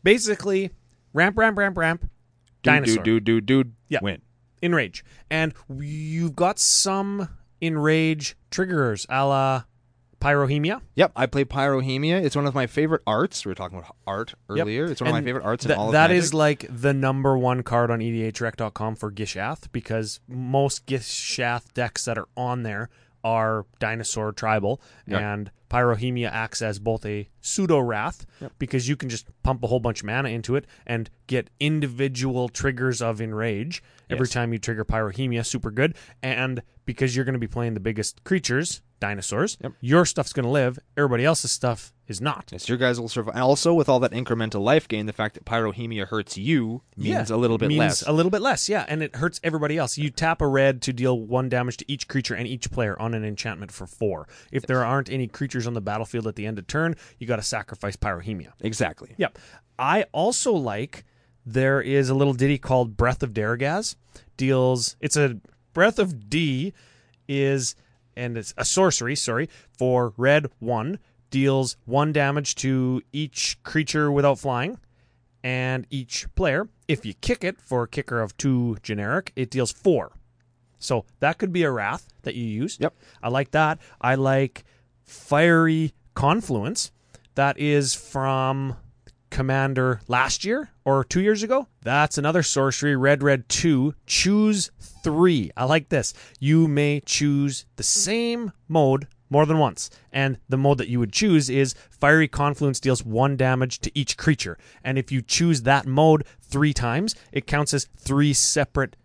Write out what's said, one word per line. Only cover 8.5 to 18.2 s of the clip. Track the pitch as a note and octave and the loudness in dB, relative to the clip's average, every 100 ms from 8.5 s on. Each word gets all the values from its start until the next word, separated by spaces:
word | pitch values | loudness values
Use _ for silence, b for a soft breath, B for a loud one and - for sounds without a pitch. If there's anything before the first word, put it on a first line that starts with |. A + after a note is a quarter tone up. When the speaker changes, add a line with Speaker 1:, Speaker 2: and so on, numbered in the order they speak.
| - F#3 E3+ B2+ G#2 - | -4 -2 0 0 -2 -4
Speaker 1:
a | C3 C#3 | 0 2
la | C#3 C3+ C3 - _ _ _ _ _ | 2 2 0 -4 _ _ _ _ _
Pyrohemia. | C#3+ C#3+ C#3 D3 D#3 A#3+ - - | 2 4 2 2 0 -4 -6 2
Speaker 2:
Yep, | F3 - | 2 4
I | B2+ | 0
play | C#3+ C#3 | 0 0
Pyrohemia. | C#3 C#3 C3+ C3 C3 D3+ F3+ | 0 0 0 0 -2 0 2
It's | D#3 D3 | 0 0
one | C#3+ | 0
of | C3+ | 0
my | B2 | -2
favorite | - D#3 D#3+ - | 0 0 0 0
arts. | G#2+ F3+ - G2+ | 0 0 -4 -8
We | |
were | F#2 | -8
talking | F#2 F2+ | -10 -12
about | E2+ - - | -16 -16 -8
art | G2 A#2 - - | -8 -8 -14 -6
Speaker 1:
Yep. | G#2 | -4
Speaker 2:
earlier. | E3 A2+ E3 | -2 -2 -4
It's | C#3+ | -2
one | B2 | -2
of | |
my | A#2 | 0
Speaker 1:
And | C3 | -2
Speaker 2:
favorite | B2+ | -4
arts | G2 A#2 C3 | -4 -4 0
in | |
Speaker 1:
th-, | A#2+ | 0
Speaker 2:
all | G#2+ | 2
of | |
Speaker 1:
that | D3+ E3 | 4 4
Speaker 2:
Magic. | F3+ | 4
Speaker 1:
is, | D#3+ | 2
like, | D#3 D3+ C#3+ - | 2 2 0 -8
the | A#2+ C3+ | -2 0
number | C#3 C3+ C3+ C#3 C3 | 2 0 0 2 2
one | B2 B2+ | 2 0
card | B2 A#2+ A#2+ | 0 0 2
on | A#2 | 0
E | A2+ | -2
D | A2+ | -2